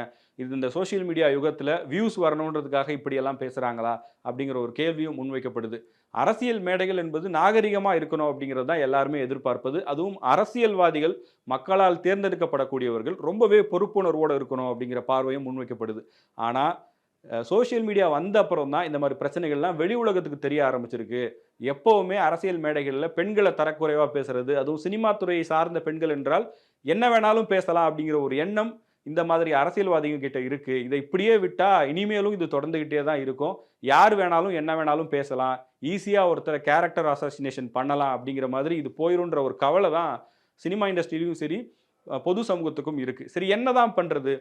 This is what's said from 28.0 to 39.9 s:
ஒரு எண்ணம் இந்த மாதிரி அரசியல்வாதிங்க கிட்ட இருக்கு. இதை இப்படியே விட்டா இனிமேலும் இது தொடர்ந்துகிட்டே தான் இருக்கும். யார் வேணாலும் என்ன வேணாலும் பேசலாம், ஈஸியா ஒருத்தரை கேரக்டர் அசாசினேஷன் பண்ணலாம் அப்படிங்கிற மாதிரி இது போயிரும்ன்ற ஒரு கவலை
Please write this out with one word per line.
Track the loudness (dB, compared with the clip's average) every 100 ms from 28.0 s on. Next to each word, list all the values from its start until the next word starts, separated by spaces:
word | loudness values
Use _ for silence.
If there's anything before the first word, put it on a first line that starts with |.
| -2 0
ஒரு | 0 -2
எண்ணம் | -2 -2 -4 -8 _ _ -4
இந்த | -2
மாதிரி | 2 2 4
அரசியல்வாதிங்க | 2 2 0 2 2 0 -4
கிட்ட | -4 -4
இருக்கு. | -4 -6 -4 -4
இதை | -2 -4
இப்படியே | -2 0 4 4
விட்டா | 2 2 4 4 4
இனிமேலும் | 0 0 0 0
இது | -2 -2
தொடர்ந்துகிட்டே | -2 -2 -4 -2 -2
தான் | 0 -2
இருக்கும். | -4 -4 -4 -4 _ _
யார் | 4 6 8 6
வேணாலும் | 2 2 2
என்ன | -2 -2 0
வேணாலும் | 0 0 0
பேசலாம், | -2 -2 -2 -2 -2 -10 _ -6
ஈஸியா | -6 0 2 4
ஒருத்தரை | 2 -2 -2
கேரக்டர் | 2 4 4 0 0
அசாசினேஷன் | -2 -4 -6 -8 -6 -6
பண்ணலாம் | -4 0 0 0
அப்படிங்கிற | -2 -6 -4 -2
மாதிரி | -2 -2 -4
இது | -6
போயிரும்ன்ற | -2 0 0 0 0
ஒரு | -2 0
கவலை | 2 4 4